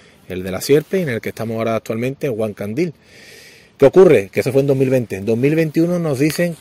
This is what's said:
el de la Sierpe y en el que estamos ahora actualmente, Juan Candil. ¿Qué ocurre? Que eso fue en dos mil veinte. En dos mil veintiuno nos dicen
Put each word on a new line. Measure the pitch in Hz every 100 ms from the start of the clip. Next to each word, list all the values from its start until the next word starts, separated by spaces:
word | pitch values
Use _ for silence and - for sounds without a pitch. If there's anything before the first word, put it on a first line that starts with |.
| - _ -
el | 92
de | 92
la | 92
Sierpe | - 147 156 190
y |
en | 160
el | 113
que | -
estamos | - 113 113
ahora | 113 113
actualmente, | - 113 127 139 147
Juan | 110 110
Candil. | 98 107 117 175 - _ - - - - - - -
¿Qué | 135
ocurre? | 180 185 120 98
Que | 113
eso | 127
fue | 135
en | 139
dos | 135
mil | 131
veinte. | 131 110 95
En | 101
dos | 113
mil | 139 156
veintiuno | 160 160 170 175
nos | 160 127
dicen | 151 - 175 160